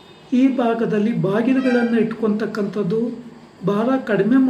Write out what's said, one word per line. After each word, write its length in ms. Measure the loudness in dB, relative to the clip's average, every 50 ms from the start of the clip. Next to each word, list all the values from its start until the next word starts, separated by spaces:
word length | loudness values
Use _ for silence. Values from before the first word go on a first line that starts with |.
| -20 -20 -20 -20 -8 -2 2 2
ಈ 40 | 2 2 2 2 0
ಭಾಗದಲ್ಲಿ 500 | 0 0 0 0 0 0 0 0 0 0 0 -2 0
ಬಾಗಿಲುಗಳನ್ನು 720 | 0 0 0 2 0 2 2 2 2 2 2 2 2 0 0
ಇಟ್ಕೊತಕ್ಕಂಥದ್ದು 960 | 0 -2 -4 -2 -2 -2 -2 -4 -6 -4 -4 -6 -4 -4 -4 -4 -2 -2 -2 -2 -4 -6 -10 -16 -20 -20 -20 -20 -20 -18 -6 -4 -2
ಭಾರ 160 | 0 0 0 0 0 -2 0 -2
ಕಡಿಮೆ 300 | 0 0 2 2 4 4 4